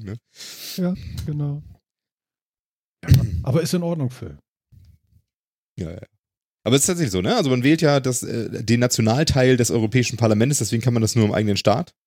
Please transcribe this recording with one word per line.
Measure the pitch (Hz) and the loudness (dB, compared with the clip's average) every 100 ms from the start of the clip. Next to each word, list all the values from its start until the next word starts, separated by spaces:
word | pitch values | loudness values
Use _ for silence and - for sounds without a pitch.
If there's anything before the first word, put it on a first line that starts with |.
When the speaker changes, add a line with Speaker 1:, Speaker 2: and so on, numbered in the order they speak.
Speaker 1:
ne? | 101 113 _ - - - - - | -12 -14 _ -20 -20 -18 -14 -6
Speaker 2:
Ja, | 180 190 - - - | -4 -6 -10 -10 -8
genau. | 147 147 143 - - _ _ _ _ _ _ _ _ _ _ _ _ - - - 85 | -6 -6 -8 -12 -20 _ _ _ _ _ _ _ _ _ _ _ _ 4 4 4 -2
Aber | - 160 | -2 0
ist | 165 | 0
in | 180 | -2
Ordnung, | 170 170 127 | -2 -4 -6
Phil. | - 101 73 _ _ _ - - _ _ _ _ _ _ _ _ - | -8 -16 -18 _ _ _ -20 -20 _ _ _ _ _ _ _ _ -10
Speaker 1:
Ja, | 82 | -10
ja. | 90 - _ _ _ _ _ - | -10 -18 _ _ _ _ _ 0
Aber | 123 | 2
es | |
ist | - | 2
tatsächlich | 175 139 | -2 -2
so, | 92 | 0
ne? | 95 247 | 0 0
Also | 147 | 0
man | 127 | 2
wählt | 131 160 | 2 2
ja | 156 143 | 2 2
das, | 127 123 | 0 -4
äh, | - 113 107 101 | -4 -6 -6 -6
den | 110 117 | 0 2
Nationalteil | 147 - 110 123 160 135 127 127 | 2 2 2 2 2 2 4 4
des | 117 | 2
Europäischen | 117 110 127 120 120 | 0 0 0 0 2
Parlaments, | 113 107 127 143 | 2 4 2 0
deswegen | 110 117 | -2 -2
kann | 123 | 0
man | 120 | 0
das | 110 120 | 0 2
nur | |
im | 107 | 2
eigenen | 104 107 98 | 2 0 0
Staat. | - 113 175 _ | 2 0 -2 _